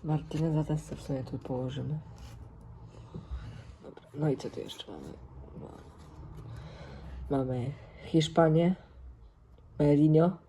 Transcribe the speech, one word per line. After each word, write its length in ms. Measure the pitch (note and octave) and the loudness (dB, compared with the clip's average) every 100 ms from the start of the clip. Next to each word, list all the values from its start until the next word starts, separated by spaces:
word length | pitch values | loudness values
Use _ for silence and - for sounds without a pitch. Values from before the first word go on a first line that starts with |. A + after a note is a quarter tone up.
Martineza 600 | D#3 D3+ - D#3 D#3+ D#3 | 0 -2 -2 0 2 2
też 160 | D3+ D#3 | 2 -2
sobie 200 | - - | -2 -10
w 40 | |
sumie 200 | - C3+ | -4 -4
tu 140 | C3 C3 | -4 -8
położymy. 600 | - B2+ B2+ C#3 C3 D#3 - - - - - - - - - - - - - - - - - - | -6 -4 -4 -4 -4 -6 -8 -16 -16 -16 -16 -18 -18 -18 -18 -18 -14 -14 -8 -10 -8 -14 -16 -18
Dobra. 200 | - - - | -18 -18 -12
No 140 | D3 D#3 | 0 0
i 80 | - | 0
co 140 | - | -4
tu 100 | - | -8
jeszcze 320 | - - - | -10 -12 -12
mamy? 200 | D#2+ C#2+ - - - - - - - - - - - - - - - - - - - - - - | -12 -12 -14 -16 -18 -16 -14 -14 -16 -18 -20 -18 -16 -16 -14 -14 -14 -14 -14 -14 -14 -12 -10 -2
Mamy 420 | C#3 B2+ B2+ B2+ D3 - - | 0 0 -2 -4 -6 -14 -16
Hiszpanię. 720 | - E3 D#3 - E3 D#3+ E3+ F#3 - - - - - _ - - - - | 2 2 4 6 8 8 6 2 -6 -18 -18 -18 -20 _ -20 -20 -20 2
Mourinho. 600 | D3 C#3+ D#3 D#3 F3 - | 6 8 8 8 6 2